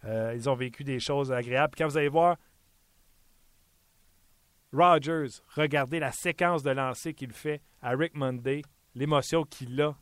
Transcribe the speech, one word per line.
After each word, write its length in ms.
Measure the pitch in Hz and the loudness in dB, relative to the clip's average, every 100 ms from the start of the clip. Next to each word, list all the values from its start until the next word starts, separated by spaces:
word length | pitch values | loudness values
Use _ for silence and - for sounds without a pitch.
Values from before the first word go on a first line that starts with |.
| 110 | -4
Euh, 260 | 110 113 | -4 -2
ils 160 | 120 120 | -4 -2
ont 60 | 127 | -2
vécu 300 | 127 117 139 | -4 -6 -6
des 160 | 127 | -6
choses 300 | - 143 135 | -2 -2 0
agréables. 400 | 127 120 127 147 | -2 0 2 0
Puis 120 | - | 0
quand 60 | 160 | 0
vous 80 | 147 | 2
allez 100 | 147 | 2
voir 300 | 151 175 170 _ _ _ _ _ _ _ _ _ _ _ _ _ _ _ _ _ _ _ _ _ _ _ | 4 4 2 _ _ _ _ _ _ _ _ _ _ _ _ _ _ _ _ _ _ _ _ _ _ _
Rogers 720 | 135 175 160 143 165 139 - _ | 4 6 6 2 -4 -4 -8 _
regarder 500 | - 151 147 131 165 | -2 0 0 0 -2
la 140 | 143 | -4
séquence 500 | - 180 165 175 170 | -4 -4 0 2 2
de 80 | 139 | 0
lancer 420 | 135 131 120 165 | 0 -2 -4 -10
qu'il 200 | 151 131 | -10 -12
fait 280 | 107 151 147 _ _ | -8 -6 -6 _ _
à 100 | 127 | -4
Rick 240 | 131 160 151 | -2 -2 -2
Monday, 460 | 135 127 127 143 147 _ _ 120 | -4 -2 -4 -4 -6 _ _ -6
l'émotion 480 | 143 147 - 165 | 2 2 2 0
qu'il 360 | 151 - 123 131 | -2 -8 -8 0
a 140 | 147 139 | 0 -2